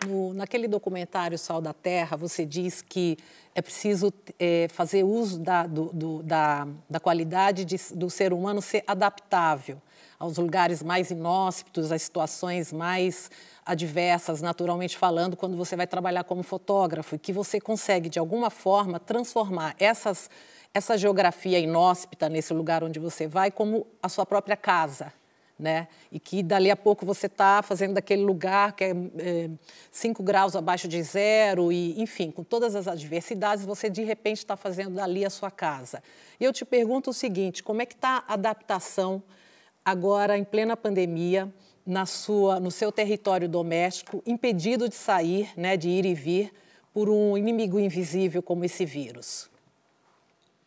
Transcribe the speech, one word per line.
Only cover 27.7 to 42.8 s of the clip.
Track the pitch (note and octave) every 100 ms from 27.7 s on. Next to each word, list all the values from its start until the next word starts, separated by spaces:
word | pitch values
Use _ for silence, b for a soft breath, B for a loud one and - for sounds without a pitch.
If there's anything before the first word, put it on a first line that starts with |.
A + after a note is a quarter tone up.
| F3+ G3 G3
daquele | G3 G#3
lugar | G3+ F3+ F#3+ G3 G3+ G3+
que |
é, | F#3+ F3+ F3+ D#3+
é, | F3 E3+ E3 D#3+ B B B
cinco | - A3+ A3
graus | F#3+ G3 G3 F3+
abaixo | E3 F3+ F3+
de | E3+
zero, | D#3 G3 G#3 A3 G#3 F#3 F3
e, | F3 E3+ F#3
enfim, | A3 - E3
com | D#3+
todas | E3 A#3 A#3 G3+
as | F#3
adversidades, | E3+ D3 E3 - G#3 G#3 G#3 G3
você | G3+ A3
de | F#3
repente | A3 G#3+ G#3+ G#3+ -
tá | G3
fazendo | G3 F3+ G3 F#3
dali | F#3+ F#3+ G3
a |
sua | G3 G3
casa. | F#3+ E3 C#3 B2 - B B B -
E |
eu | C4
te | -
pergunto | B3 B3 A3+ C4 C4+
o |
seguinte: | A#3+ B3 F#3 F#3+ F3
como | - A3
é | A#3+
que | -
tá | C4 B3+ -
a |
adaptação | G#3 G#3+ G#3+ - F#3+ - - F#3 F#3+ - b b b b _
agora, | - F#3 F#3+ G3+ G3+ G3+
em |
plena | G3+ G#3+ A3 A3+
pandemia, | G#3+ F#3+ F3+ E3 F3 F#3+ F#3+ b b b
na | - F#3 F#3+
sua, | - - G#3 G3 F#3+
no | F3+
seu | E3+